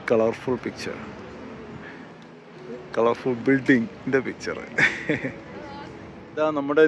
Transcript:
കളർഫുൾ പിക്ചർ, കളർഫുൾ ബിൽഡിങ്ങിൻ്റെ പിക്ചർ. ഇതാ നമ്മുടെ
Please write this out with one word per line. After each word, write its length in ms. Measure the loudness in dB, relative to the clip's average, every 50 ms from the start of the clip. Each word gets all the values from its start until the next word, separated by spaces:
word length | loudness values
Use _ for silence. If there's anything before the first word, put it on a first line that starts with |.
| 0 2
കളർഫുൾ 460 | 4 4 4 2 0 -2 -2 -2 -2 -2 -4
പിക്ചർ, 320 | -6 -8 -8 -8 -8 -8 -10 -10 -12 -14 -14 -14 -14 -14 -14 -14 -14 -14 -14 -14 -14 -14 -14 -14 -14 -14 -16 -16 -18 -18 -18 -20 -20 -20 -20 -20 -20 -18 -16 -14 -14 -12 -12 -12 -4 0
കളർഫുൾ 400 | 2 4 4 4 2 0 -2 -2 0 4
ബിൽഡിങ്ങിൻ്റെ 720 | 4 4 4 6 6 6 6 4 0 -6 -8 -2 0 0 2 2 0
പിക്ചർ. 300 | -4 -6 -6 -6 -6 -6 -8 -4 0 2 2 2 2 0 -2 -2 -2 -2 -2 -6 -8 -10 -14 -14 -14 -14 -12 -12 -12 -12 -12 -14 -14 -16 -16 -16 -16 -16 -18 -8
ഇതാ 160 | -2 0 2 2 2 0
നമ്മുടെ 240 | 0 4 8 8 8